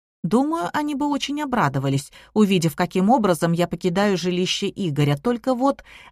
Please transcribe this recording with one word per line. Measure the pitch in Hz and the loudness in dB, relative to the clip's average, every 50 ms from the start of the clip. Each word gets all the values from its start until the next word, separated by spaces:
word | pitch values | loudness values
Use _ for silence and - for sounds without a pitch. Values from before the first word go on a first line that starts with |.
| _ _ _ _ - | _ _ _ _ -4
Думаю, | 160 208 254 277 302 330 339 349 - - | 0 2 2 2 0 -2 -2 -4 -4 -2
они | 302 302 294 294 | -2 -2 -2 -2
бы | 262 294 | -2 -2
очень | 294 285 269 - - 294 302 | -2 -2 -2 -4 -4 -6 -6
обрадовались, | 302 269 240 220 156 139 131 139 135 139 139 139 - - - - - - - | -6 -2 0 0 0 0 0 -2 -2 -2 -2 -2 -4 -8 -16 -20 -14 -4 0
увидев, | 214 214 190 196 170 160 160 - | 2 2 4 2 2 0 0 -2
каким | - 180 170 - 185 185 208 | -2 -4 -2 0 0 2 4
образом | 262 277 208 185 170 - 175 170 | 4 4 4 2 2 2 2 0
я | 170 170 175 | 2 0 0
покидаю | - 175 - - 180 170 196 208 208 190 | -2 -2 -2 -2 -2 0 2 2 2 0
жилище | 165 170 185 175 180 185 175 - - 202 | 0 -2 -2 -2 -2 -2 -2 -2 -4 -4
Игоря. | 190 - - - 160 139 147 143 143 143 | -4 -4 -4 -4 -2 0 0 2 2 0
Только | 143 - 240 240 226 - 262 254 | 0 -2 -2 -4 -2 -2 -2 -2
вот | 233 269 277 277 - - - - - - - | 0 2 0 0 -2 -6 -20 -20 -20 -20 -18